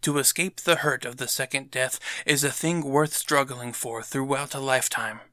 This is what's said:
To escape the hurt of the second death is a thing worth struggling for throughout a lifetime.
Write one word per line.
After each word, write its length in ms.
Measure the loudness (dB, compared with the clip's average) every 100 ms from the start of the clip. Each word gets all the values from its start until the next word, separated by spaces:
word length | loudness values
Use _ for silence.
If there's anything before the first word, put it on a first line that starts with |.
To 180 | 0 2
escape 420 | 2 2 -2 -2
the 160 | 2 4
hurt 280 | 4 0 -4
of 120 | -6
the 100 | -4
second 440 | -2 -2 -4 -4
death 280 | -2 0 -2 -6 -8 2
is 180 | 4
a 80 | 4
thing 300 | 0 0 0
worth 300 | 2 2 2
struggling 600 | 0 2 2 2 -2 -8
for 300 | -6 -6 -6
throughout 500 | -4 -4 0 0 -2
a 60 | -4
lifetime. 640 | 2 2 2 -2 -4 -8 -16